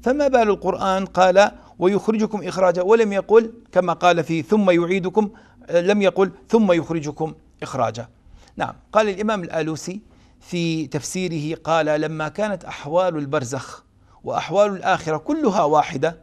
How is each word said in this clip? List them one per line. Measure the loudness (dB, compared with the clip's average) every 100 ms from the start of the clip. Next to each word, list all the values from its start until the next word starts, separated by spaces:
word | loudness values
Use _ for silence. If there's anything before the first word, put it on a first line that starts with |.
فما | -2 0 2
بال | 4
القرآن | 4 2 -2 -2 -2 -2 -2
قال: | 2 4 6 4 2 -20 _
"ويخرجكم | 2 2 0 -2 -2 -4 -6
إخراجا"، | 0 2 2
ولم | 2 4 4
يقل | 0 4 4 4 -8 _
كما | -2 0
قال | 2 2 2
في | 0 -4
"ثم | 0 2 4
يعيدكم"، | 2 2 -2 -2 -2 -2 -6 _ _ -2
لم | 0 2 2
يقل: | 2 2 0 0 _
"ثم | 2 4
يخرجكم | 2 2 -4 -6 -6 -8 -8 _ _
إخراجا". | -10 -4 -4 -4 -14 _ _ -20 -20 -10
نعم، | -10 -10 _
قال | 0 0
الإمام | -2 -4 -4
الآلوسي | -4 -6 -4 -6 -8 -12 -16 _ _ _
في | -8 -4 -2 -2 -4
تفسيره، | -8 -8 -6 -6 -6 -6 -8
قال: | -2 0 0
لما | 0 -2 -6 -8
كانت | -6 -6 -6
أحوال | -10 -14 -4 0 0 -2
البرزخ | -4 -4 -4 -10 -10 -20 _ _ _ _
وأحوال | -8 -6 -4 0 0
الآخرة | 0 -2 -2 -2 -6
كلها | -4 -2 0 0
واحدة | 2 2 0 -2 -4 -6